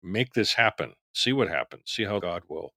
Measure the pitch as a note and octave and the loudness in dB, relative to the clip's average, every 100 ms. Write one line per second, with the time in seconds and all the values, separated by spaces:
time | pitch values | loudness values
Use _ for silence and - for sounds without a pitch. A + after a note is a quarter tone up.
0 | E2+ G#2 B2+ - G#2 - A2+ - B1+ - | -2 0 0 2 2 4 2 2 -8 -8
1 | _ - - C3+ G2+ D#2 - - - - | _ -2 0 2 2 0 -4 -10 -10 -6
2 | G2+ G#2 F2+ F2 - D#2 - | -2 -2 -2 -6 -8 -10 -10